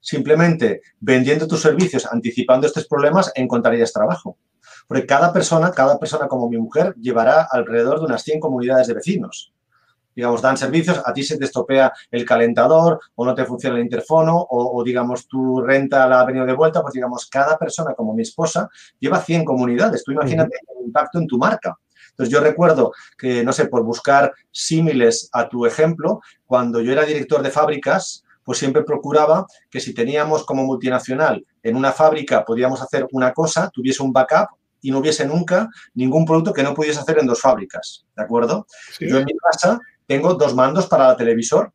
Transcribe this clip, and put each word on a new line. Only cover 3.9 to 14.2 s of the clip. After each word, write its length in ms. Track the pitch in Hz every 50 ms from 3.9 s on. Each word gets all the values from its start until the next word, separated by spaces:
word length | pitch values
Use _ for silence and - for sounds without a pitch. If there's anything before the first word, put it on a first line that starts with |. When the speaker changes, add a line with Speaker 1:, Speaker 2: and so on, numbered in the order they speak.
| -
Speaker 1:
trabajo". 440 | - 107 135 180 - _ 98 90 _ _ _ _ _ _ - - - _
Porque 200 | _ - 131 127
cada 260 | - 139 143 165 175
persona, 400 | 135 185 - - 165 160 160 180
cada 260 | 180 - 131 139 143 143
persona 300 | - 151 151 143 143 135
como 220 | 135 127 120 117
mi 80 | 117 113
mujer, 360 | 113 110 - 147 - 131 123 120
llevará 480 | 113 123 117 113 113 123 143 160 160 -
alrededor 500 | 131 123 117 113 113 117 117 131 143 151
de 60 | 160 143
unas 140 | 120 113
cien 200 | - - 151 156
comunidades 460 | 156 156 131 123 120 123 131 127 127 117
de 80 | 113
vecinos. 580 | 104 - - 208 175 107 95 - - - _ _ _ _ _ _ _ _ _ _ _ _ _ _ -
Digamos, 240 | 120 120 120 113
dan 140 | - 131 131
servicios, 460 | - 135 123 139 165 156 170 175 - -
a 60 | 123
ti 120 | 117 135 139
se 140 | 139 156 135
te 60 | 135
estropea 480 | 131 - 127 117 - 131 135 135 127 - - - _
el 140 | - 120 120
calentador 760 | - 123 117 117 117 117 120 123 131 156 160 165 170 160 - - _ _
o 100 | - 120
no 100 | 127 123
te 80 | 127 127
funciona 320 | 113 123 120 - 131 123
el 60 | 120
interfono 520 | 117 117 120 110 - - 156 165